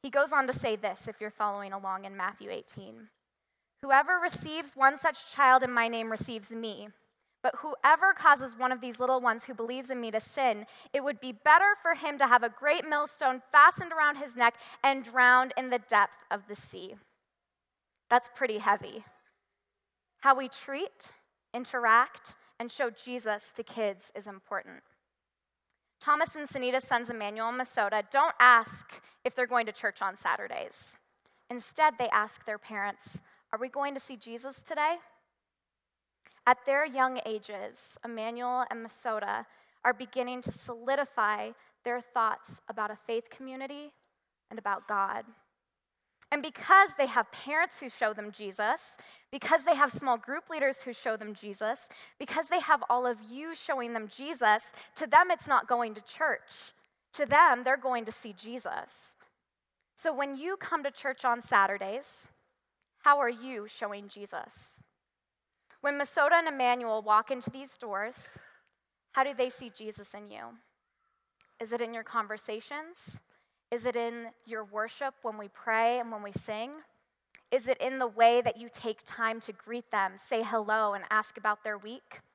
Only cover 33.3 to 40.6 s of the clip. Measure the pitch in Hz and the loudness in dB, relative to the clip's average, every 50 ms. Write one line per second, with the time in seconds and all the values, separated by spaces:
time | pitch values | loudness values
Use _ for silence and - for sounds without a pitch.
33.3 | _ _ _ _ - 220 247 254 - 285 277 285 277 269 - - 262 214 - 226 | _ _ _ _ -8 -6 -6 -6 -4 -4 -4 -4 -4 -8 -10 -10 -12 -14 -14 -14
34.3 | 226 233 247 269 262 - - - 320 294 294 311 339 339 - - _ _ _ _ | -14 -12 -12 -12 -14 -14 -12 -8 -4 0 0 0 0 -2 -8 -20 _ _ _ _
35.3 | _ _ _ _ _ _ _ _ _ _ _ _ _ _ _ _ _ _ _ - | _ _ _ _ _ _ _ _ _ _ _ _ _ _ _ _ _ _ _ -20
36.3 | _ _ _ 247 254 247 - 277 269 277 302 311 247 269 254 262 254 254 - 226 | _ _ _ 2 2 2 2 0 0 0 0 -2 0 0 0 0 0 -6 -8 -8
37.3 | 220 214 190 - 208 196 202 - - - - - - - - 233 233 220 214 226 | -8 -8 -10 -12 -12 -12 -12 -12 -12 -12 -14 -14 -14 -14 -14 -12 -10 -8 -8 -8
38.3 | 233 240 247 247 247 254 247 - - 233 226 226 - - - 240 220 214 208 202 | -8 -6 -6 -4 -2 -2 -2 -4 -6 -10 -12 -14 -16 -10 -8 -6 -6 -4 -4 -4
39.3 | 202 220 226 _ _ _ _ _ _ _ - 240 247 208 254 - - 262 247 247 | -6 -6 -8 _ _ _ _ _ _ _ -2 -2 -2 -2 -8 -8 -6 -6 -4 -4
40.3 | 254 247 247 - - - | -6 -8 -8 -10 -8 -8